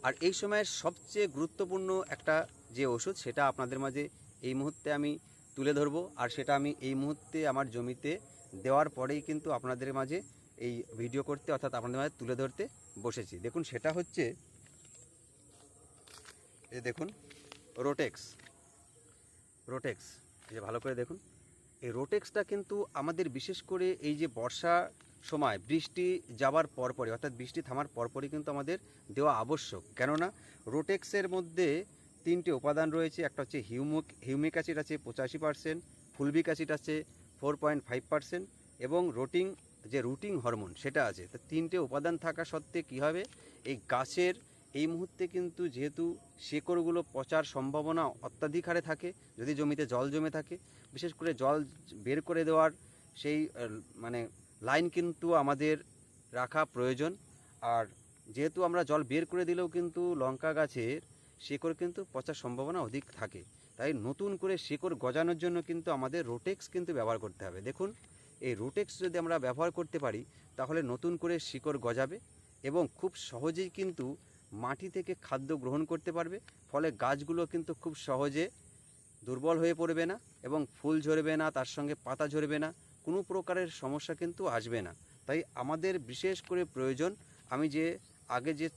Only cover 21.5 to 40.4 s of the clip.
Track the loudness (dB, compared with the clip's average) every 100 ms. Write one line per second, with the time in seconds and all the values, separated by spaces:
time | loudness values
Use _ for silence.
21.5 | -20 -20 -10 -6 -4 0 0 0 -2 0
22.5 | -2 -2 -4 -2 -2 -2 0 -2 -2 -6
23.5 | -8 -4 0 0 0 -2 0 -2 0 -4
24.5 | 0 4 4 4 -8 -20 -18 -6 2 2
25.5 | 2 0 0 0 0 0 0 -4 2 4
26.5 | 6 2 0 -2 0 -2 -2 -4 -6 -6
27.5 | -6 -4 -4 -2 -2 -2 -2 -4 -4 -4
28.5 | -4 -2 -4 -6 -20 -6 4 4 4 2
29.5 | -2 -2 -10 -12 0 2 4 0 -4 -20
30.5 | -14 -2 -2 2 0 0 0 2 0 -2
31.5 | 2 4 4 -2 -14 -20 -6 2 2 4
32.5 | 2 4 4 4 4 0 0 -2 -2 -4
33.5 | -4 -4 -2 0 0 -2 -12 -2 2 2
34.5 | 2 0 -2 -2 -4 -4 -4 -4 0 0
35.5 | 0 -4 -4 -8 -20 -20 -2 2 4 4
36.5 | 0 0 -2 0 -2 -4 -16 -20 -4 -2
37.5 | 2 2 2 0 -4 0 0 0 -8 -8
38.5 | -16 -20 -8 0 2 2 0 0 2 0
39.5 | -2 -18 -20 -2 0 0 -2 -2 0